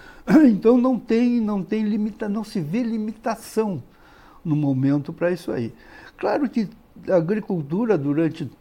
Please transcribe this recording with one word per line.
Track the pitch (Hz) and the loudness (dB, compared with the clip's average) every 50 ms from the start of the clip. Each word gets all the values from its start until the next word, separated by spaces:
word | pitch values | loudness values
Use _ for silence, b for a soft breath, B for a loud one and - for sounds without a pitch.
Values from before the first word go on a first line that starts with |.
| B B B B B | B B B B B
<clears throat> | - 185 311 311 | 4 6 6 8
Então | 247 208 180 - 220 247 | 6 4 4 4 4 4
não | 247 233 262 262 202 | 4 4 2 0 0
tem, | - - 226 226 247 240 240 240 | 0 0 0 2 2 2 2 0
não | 220 208 214 196 175 | 0 0 -2 -2 -2
tem | - 220 220 220 | -2 -2 -2 0
limita-, | 208 208 202 208 220 202 - 220 208 | 0 0 -2 -2 -4 -4 -6 -6 -4
não | 202 226 208 | -4 -4 -6
se | - - 202 | -6 -6 -4
vê | 156 143 175 240 254 | -4 -2 -2 -2 -2
limitação | 226 226 220 214 220 214 - - 170 175 170 - - - 220 220 208 185 127 - - B B B B B B B B B B B | -2 -4 -4 -4 -6 -8 -8 -6 -6 -6 -6 -8 -6 -2 -2 -2 -2 -2 -6 -10 -14 B B B B B B B B B B B
no | 165 151 | -2 0
momento | 151 147 139 135 131 135 139 143 147 139 - 165 | 2 2 0 0 2 2 2 2 0 -2 -4 -6
para | - 170 175 | -2 -2 -2
isso | 180 170 - - | -2 -2 -4 -6
aí. | - - 113 110 - B B B B B B B B | -4 -4 -4 -6 -8 B B B B B B B B
Claro | - - 208 208 - 294 214 | -4 -2 -2 0 0 -2 -2
que | - 233 214 165 - - - _ - - 165 - | -2 -2 -4 -4 -8 -16 -20 _ -20 -12 -4 0
a | 190 | 2
agricultura | 175 160 165 220 214 208 - 196 170 143 139 160 196 247 220 202 | 2 2 2 -2 -2 -2 -4 -4 -4 -4 -4 -4 -2 0 0 0
durante | 156 135 143 143 151 165 156 160 - 156 117 - _ | 0 2 0 0 2 0 0 -2 -4 -10 -10 -12 _